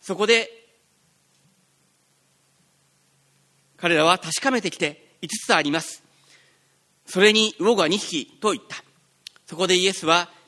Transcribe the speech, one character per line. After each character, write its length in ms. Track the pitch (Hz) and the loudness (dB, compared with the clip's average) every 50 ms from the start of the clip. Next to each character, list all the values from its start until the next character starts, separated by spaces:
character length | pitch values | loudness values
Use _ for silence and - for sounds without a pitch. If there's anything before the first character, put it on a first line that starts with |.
そ 160 | - - 185 | -12 -10 -6
こ 100 | 175 214 | -2 0
で、 240 | 208 233 226 220 - - - _ _ _ _ _ _ _ _ _ _ _ _ _ _ _ _ _ _ _ _ _ _ _ _ _ _ _ _ _ _ _ _ _ _ _ _ _ _ _ _ _ _ _ _ _ _ _ _ _ _ _ _ _ _ _ _ _ _ _ _ _ _ _ | 2 2 2 0 -4 -12 -20 _ _ _ _ _ _ _ _ _ _ _ _ _ _ _ _ _ _ _ _ _ _ _ _ _ _ _ _ _ _ _ _ _ _ _ _ _ _ _ _ _ _ _ _ _ _ _ _ _ _ _ _ _ _ _ _ _ _ _ _ _ _ _
彼 180 | _ 175 170 170 | _ 0 2 2
ら 100 | 151 156 | 4 4
は 120 | 165 185 185 | 2 2 0
確 220 | - 170 160 - | -2 -6 -6 -4
か 100 | - 269 | -2 -2
め 120 | 262 233 | -2 -2
て 80 | 196 175 | -4 -6
き 80 | - - | -4 -4
て、 360 | 170 147 151 - _ _ _ _ | -6 -6 -6 -10 _ _ _ _
五 80 | 190 156 220 - - | -12 -10 -10 -8 -2
つ 80 | - 208 | 0 0
あ 60 | 165 | 0
り 100 | 147 143 | 0 0
ま 120 | 151 165 | -2 -4
す。 200 | - - - - _ _ _ _ _ _ - _ _ _ _ _ _ _ _ _ _ _ _ _ _ | -6 -8 -14 -18 _ _ _ _ _ _ -20 _ _ _ _ _ _ _ _ _ _ _ _ _ _
そ 160 | - - 185 | -6 2 4
れ 140 | 202 214 214 | 6 6 6
に 200 | 220 220 214 - - | 4 2 0 0 0
魚 180 | 175 220 240 | 2 2 2
が 120 | 202 165 156 | 2 2 0
二 100 | 190 208 | 0 -2
匹 280 | - - 175 147 113 - - _ | -2 -4 -6 -6 -8 -8 -10 _
と 120 | - 214 | -2 -2
言 80 | 175 120 | -2 -4
っ 40 | - | -6
た。 160 | - - - - _ _ _ _ _ _ _ _ - - _ _ | -14 -18 -18 -18 _ _ _ _ _ _ _ _ -20 -20 _ _
そ 100 | - 165 | -14 -6
こ 100 | 156 185 | -2 0
で 100 | 180 185 | 2 2
イ 100 | 180 180 | 2 2
エ 60 | 196 | 0
ス 140 | 185 - 170 | -2 -2 0
は 240 | 156 165 175 175 - - - _ | 2 2 2 0 -4 -10 -20 _